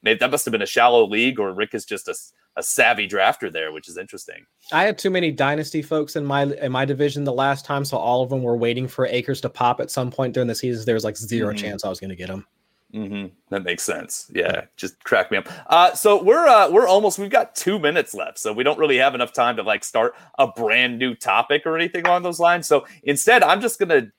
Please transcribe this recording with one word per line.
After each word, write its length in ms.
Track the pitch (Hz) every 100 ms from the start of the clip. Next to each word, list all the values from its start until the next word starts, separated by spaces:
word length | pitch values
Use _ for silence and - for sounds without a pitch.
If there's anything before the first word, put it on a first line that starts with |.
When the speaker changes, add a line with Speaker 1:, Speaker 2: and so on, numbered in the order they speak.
Speaker 1:
maybe 160 | 107 110
that 120 | 127
must 140 | 139 -
have 80 |
been 80 | 113
a 40 | 101
shallow 400 | - 120 120 107
league, 340 | 107 123 123
or 100 | 101
Rick 200 | 92 107
is 100 | 113
just 240 | - 101 -
a 40 |
s-, 200 | 87 - _ _ -
a 80 |
savvy 420 | - - 117 120 101
drafter 460 | 98 98 - 101
there, 220 | 80 80
which 160 | 78 -
is 80 | 85
interesting. 480 | 98 95 - 82 _ _ _
Speaker 2:
I 120 | 160 202
had 120 | 214
too 120 | 196
many 200 | 185 170
dynasty 520 | 135 139 147 147 156
folks 340 | 147 156 147 160
in 80 |
my, 200 | 143 139
in 280 | 143 143 139
my 140 | 127 139
division 400 | 135 147 143 143
the 80 |
last 320 | 127 135 135 -
time, 180 | 143
so 140 | 139 120
all 260 | 113 123
of 60 | 127
them 140 | 135
were 120 | 123 120
waiting 320 | 117 120 127
for 200 | - 127
Akers 340 | 123 120 131
to 80 | 123
pop 320 | - 107 120
at 100 | 117
some 180 | - 127
point 240 | - 131 123
during 120 | 123
the 80 | 113
season. 300 | 127 117 110
There 100 | 113
was, 80 |
like, 140 | 107 98
zero 320 | 107 117 107
Speaker 1:
Mm-hmm. 80 | 104
Speaker 2:
chance 260 | 104 101
I 60 | 101
was 100 | 92
gonna 160 | 98 90
get 140 | 92
him. 160 | 95 - _ _ _ _
Speaker 1:
Mm-hmm. 340 | 107 101 101 98 _ _
That 120 | 98
makes 220 | 87 87
sense. 480 | - 82 - - -
Yeah, 300 | - 87 - - _
just 280 | 92 _
crack 260 | - 107 92
me 80 | 101
up. 100 | - - -
Uh, 260 | 165 180
so 300 | - 208 202
we're, 240 | 180 285 330
uh, 240 | 226 180
we're 160 | 180 233
almost, 320 | 190 214 190
we've 100 | 202
got 240 | - - -
two 220 | - 202
minutes 380 | 147 165 - 101
left, 240 | - -
so 120 | 110
we 120 | 107
don't 160 | 131 143
really 180 | 151 127
have 160 | 135
enough 180 | 131 123
time 260 | - 123 113
to, 60 |
like, 200 | 104 104
start 320 | - 117 120 - - -
a 80 | 135
brand 500 | - 113 117 127 120
new 160 | 127
topic 540 | 113 - 113 120 147 165
or 100 | 160
anything 280 | 170 175 170
along 160 | 180
those 160 | 175 170
lines. 280 | 170 175 160
So 200 | 147 - -
instead, 400 | - 143 - 247
I'm 180 | 175 190
just 160 | 226 -
gonna 340 | 190 156 113